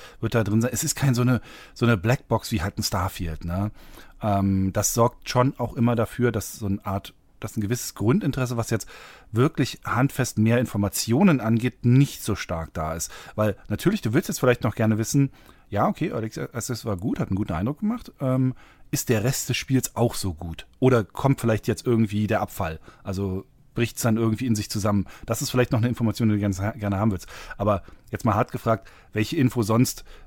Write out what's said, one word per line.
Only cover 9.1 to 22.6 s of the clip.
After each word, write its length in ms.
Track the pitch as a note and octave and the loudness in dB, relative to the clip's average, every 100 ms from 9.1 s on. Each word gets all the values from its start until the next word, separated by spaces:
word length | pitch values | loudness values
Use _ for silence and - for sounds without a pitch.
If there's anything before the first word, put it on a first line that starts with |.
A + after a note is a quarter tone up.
| - - | -20 -4
wirklich 480 | G#2+ D3+ - B2+ - | 2 2 2 -4 -4
handfest 520 | - B2 C#3 - B2+ - | -4 0 0 0 -2 2
mehr 220 | A2 A#2+ | 4 4
Informationen 840 | A#2 G#2 G2+ - - B2 G3 C3+ | 2 0 -2 -2 0 4 6 4
angeht, 460 | A2 A2+ B2 - B2 | 2 0 0 0 4
nicht 360 | B2+ C#3 - | 6 4 0
so 120 | - | -6
stark 400 | G2 - E2 D#2+ | -4 -4 -6 -6
da 180 | E2+ D#2+ | -6 -6
ist. 180 | E2 - - - | -6 -10 -12 -10
Weil 220 | - G#2+ G2 - | -2 -2 -2 -6
natürlich, 340 | G#2 E3 G#3 | -2 0 0
du 100 | A2 | 0
willst 160 | C3 - | -2 -2
jetzt 120 | - | 0
vielleicht 220 | B2+ A#2+ | 2 2
noch 120 | A2+ | 0
gerne 240 | - A2 G#2+ | 0 0 2
wissen, 320 | A2+ C#3+ C#3 - - - - | 2 2 2 -2 -20 -20 -6
ja, 180 | G2+ E3 | 0 0
okay, 200 | - F3 | 0 -4
Early 180 | C3+ A2 - - | -4 -6 -8 -8
Access 320 | B2 - A#2 | -8 -6 -6
war 140 | A#2 F#2 | -6 -4
gut, 200 | A#2+ A#3 | -4 -2
hat 100 | - | -2
einen 80 | F#2+ | -2
guten 160 | G#2+ | -2
Eindruck 280 | D#2+ A2 D3+ | -2 -4 -2
gemacht, 320 | G#3+ A#3+ - - | -4 -4 -8 -6
ähm, 340 | C3 C3 B2+ - - - - | -2 0 0 -2 -14 -20 -8
ist 200 | C#3 - | -6 -2
der 120 | A2 | 0
Rest 280 | A#2 - - | 0 -2 -2
des 60 | A#2+ | -4
Spiels 380 | - C3 - - | 0 0 0 0
auch 180 | A#2+ | 0
so 180 | - G2 | 0 -6
gut? 340 | E2 E2+ E2 - - | -6 -10 -12 -14 2
Oder 240 | C3 A#2+ | 4 4
kommt 380 | G2 - C3+ C3+ | 0 -2 0 2
vielleicht 260 | A#2 A2 - | 2 0 0
jetzt 180 | G#2+ C3 | -2 2
irgendwie 400 | A2+ G#2+ G#2 G#2+ | 2 2 0 0
der 140 | G#2+ | 0
Abfall? 400 | G#2+ - | -2 -4